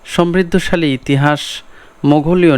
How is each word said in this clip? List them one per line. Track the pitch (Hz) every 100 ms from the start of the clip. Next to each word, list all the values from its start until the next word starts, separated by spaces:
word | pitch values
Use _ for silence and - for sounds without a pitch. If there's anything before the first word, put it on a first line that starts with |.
| -
সমৃদ্ধশালী | - 170 180 175 185 - 175 156 131
ইতিহাস, | - 139 143 147 - - - - - - 143
মোঘলীয় | 147 151 180 170